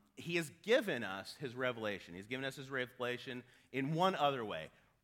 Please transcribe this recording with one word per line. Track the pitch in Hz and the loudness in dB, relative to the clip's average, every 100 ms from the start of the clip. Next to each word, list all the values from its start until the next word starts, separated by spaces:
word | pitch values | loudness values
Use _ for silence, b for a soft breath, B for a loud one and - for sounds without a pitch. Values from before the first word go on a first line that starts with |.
| _ - | _ -12
he | 170 170 | -2 -2
has | 151 - | -2 -4
given | 202 254 202 131 | 2 4 4 0
us | 113 95 - - | -2 -4 -6 -8
his | 139 123 | -8 0
revelation. | 127 117 107 95 - 87 | 0 0 -2 -2 -6 -12
He's | 104 | -6
given | 127 135 | -4 -4
us | 135 | -6
his | 135 | -4
revelation | 135 123 - 123 123 - 123 B B B | -2 -2 -2 -4 -2 -6 -10 B B B
in | 127 135 | -2 2
one | 160 185 190 | 4 4 6
other | 143 135 107 | 4 4 0
way. | 82 78 b b _ | -4 -6 b b _